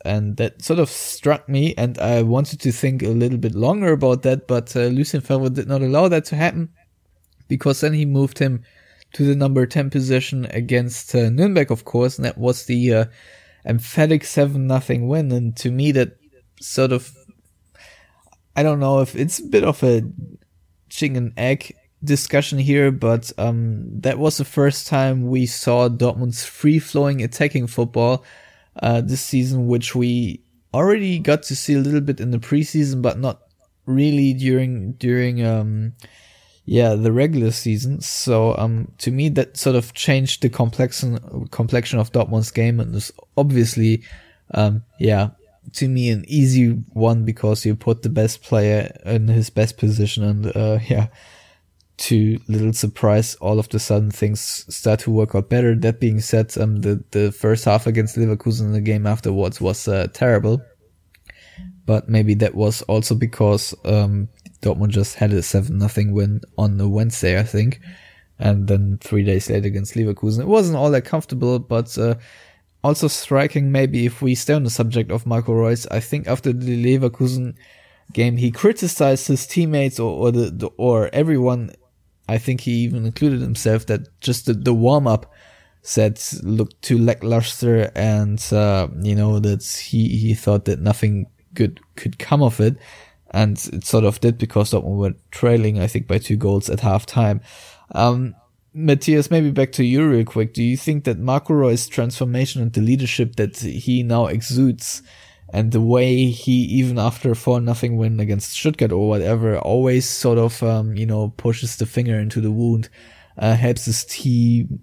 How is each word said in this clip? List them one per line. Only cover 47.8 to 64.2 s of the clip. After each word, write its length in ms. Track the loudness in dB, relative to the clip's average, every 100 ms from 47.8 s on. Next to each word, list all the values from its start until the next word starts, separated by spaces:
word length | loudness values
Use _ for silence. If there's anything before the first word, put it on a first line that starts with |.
| 0 -2
the 60 | 0
best 340 | 0 0 -2
player 540 | -2 2 2 2 -2 -8 -2
in 220 | 0 2
his 220 | 2 2
best 280 | 0 -2 0
position, 460 | 0 2 0 0
and, 320 | 0 0 -2 -2
uh, 240 | 0 0 0
yeah, 200 | -2 -2 -6 -20 -20 _ _ _ _ _ -12
to 420 | 0 2 2 0 -2
little 260 | 0 0
surprise, 600 | 0 -4 0 2 2 2 -4
all 240 | -2 0
of 80 | 0
the 100 | -4
sudden 320 | 0 0 0
things 540 | 0 -2 -2 -6 -10 -12
start 280 | -4 0 0
to 100 | 2
work 240 | 0 2 0
out 140 | 0
better. 260 | 2 2 2
That 240 | 0 0
being 220 | 0 0
said, 360 | 0 0 0 -2
um, 240 | -2 0
the, 220 | 0 -2 -2
the 200 | 0 0
first 320 | 0 0 0 2
half 220 | 2 2
against 280 | 0 0 0
Leverkusen 460 | 0 0 -2 -2
and 140 | 0 0
the 60 |
game 240 | 0 0 0
afterwards 540 | -2 -2 0 -2 -2
was, 280 | -4 -2 -2
uh, 200 | -2 -2
terrible. 480 | 0 2 4 2 -2 -4 _ _ _ _ _ _ -20 -20 -20 -20 -12 0
But 240 | 0 2
maybe 240 | 2 4 2
that 200 | 2 2
was 260 | 0 0
also 320 | -2 0 2 0
because, 600 | 0 2 2 2 -2 -8
um, 460 | 0 2 2 0